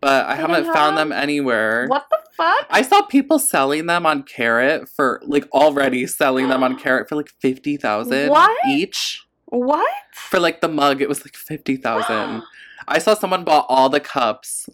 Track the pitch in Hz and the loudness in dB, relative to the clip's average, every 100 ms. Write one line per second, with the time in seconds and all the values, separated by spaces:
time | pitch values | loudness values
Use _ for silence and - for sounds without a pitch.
0 | 139 135 - 143 160 - 330 156 151 151 | 0 2 0 -4 -2 -2 0 2 2 0
1 | 151 110 143 147 135 113 110 113 127 277 | -2 -2 -2 -2 0 0 0 -2 -2 -4
2 | - 320 - - 330 453 571 190 262 403 | -2 -6 -6 -4 -2 -2 0 0 4 2
3 | 403 277 269 311 - 160 135 151 170 175 | 4 0 2 0 0 0 0 0 0 0
4 | 165 147 135 - 117 117 131 156 - - | 0 -2 -4 -4 0 2 2 0 -6 -2
5 | 135 - 147 147 - 135 151 139 135 127 | -2 -2 -2 -2 0 4 4 4 0 0
6 | 127 - 143 131 131 131 131 127 135 127 | -4 0 0 2 0 0 0 -2 -2 -2
7 | - 151 147 _ 135 127 147 143 117 107 | -2 -6 -8 _ -4 -2 -6 -4 -2 -2
8 | 127 - 277 302 381 466 784 277 381 - | -2 -2 2 4 4 4 0 0 -2 -6
9 | - - _ _ - 247 254 302 508 807 | -8 -10 _ _ -6 -4 0 0 -2 -4
10 | - - - 190 170 170 160 151 143 135 | -16 -18 -4 0 0 0 -4 2 2 2
11 | 139 139 - - - 156 - 131 123 110 | -2 -4 -8 -20 -14 -12 -6 -6 -4 -4
12 | 110 113 101 110 - - - - - 160 | -4 -4 -6 -10 -14 -20 -20 -16 -4 -2
13 | 214 208 185 180 170 151 - 131 131 147 | 2 0 0 -4 2 2 4 4 4 2
14 | 143 139 113 107 - - - | -2 -2 0 -2 -10 -14 -14